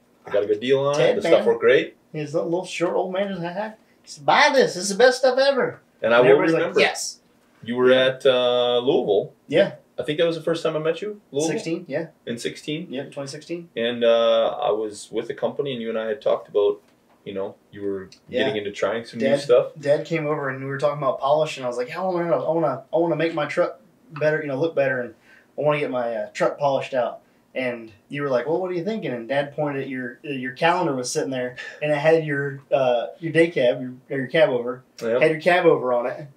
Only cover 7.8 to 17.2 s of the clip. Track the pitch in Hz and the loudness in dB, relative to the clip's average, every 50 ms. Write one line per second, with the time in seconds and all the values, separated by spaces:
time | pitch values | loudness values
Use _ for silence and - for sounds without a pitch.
7.8 | 127 127 127 131 127 131 131 127 - 135 127 123 123 123 123 123 123 120 123 120 | 4 6 6 6 6 2 0 2 2 2 4 4 2 2 2 2 2 2 2 2
8.8 | 120 135 165 - - 110 98 107 123 - - _ _ - 139 165 196 - - - | 2 2 2 2 2 2 2 0 0 -2 -8 _ _ 0 2 2 2 2 0 -8
9.8 | _ _ _ - - - 151 160 170 170 165 160 - 170 165 165 - 165 156 156 | _ _ _ -8 -6 -4 -2 0 0 0 0 -2 -2 -4 -4 -2 -2 -2 -2 -2
10.8 | 156 160 165 - 196 214 208 - _ _ 135 139 156 160 151 147 - 165 165 175 | -2 -2 -4 -4 -6 -10 -10 -12 _ _ -6 -4 -2 -2 -2 -4 -4 -4 -6 -6
11.8 | 170 - 131 156 165 - - _ _ 135 120 117 - 156 - - - 156 151 165 | -6 -6 -6 -6 -6 -6 -12 _ _ -10 -10 -6 -6 -8 -8 -8 -8 -8 -8 -8
12.8 | 180 - 123 135 139 - - 143 139 135 147 147 - - 170 175 170 - _ 113 | -8 -10 -10 -10 -10 -10 -12 -12 -12 -12 -12 -16 -12 -12 -12 -12 -12 -12 _ -4
13.8 | 117 120 120 120 117 117 117 117 117 117 113 113 113 - - - - - 107 107 | -4 -2 -2 2 4 4 4 4 4 4 4 4 2 0 0 -2 -2 -2 0 -2
14.8 | 110 107 101 - - - 104 110 113 - 107 - - 113 - - 143 143 127 117 | -2 -6 -8 -12 -16 -8 -8 -8 -6 -6 -6 -4 -4 -4 -4 -4 -6 -6 -6 -6
15.8 | 113 113 113 113 110 113 107 104 - 127 117 - - - - 104 101 101 101 - | -6 -6 -6 -4 -4 -4 -6 -4 -2 -2 -2 -2 -4 -2 0 2 2 2 0 -2
16.8 | _ _ _ _ _ _ _ _ | _ _ _ _ _ _ _ _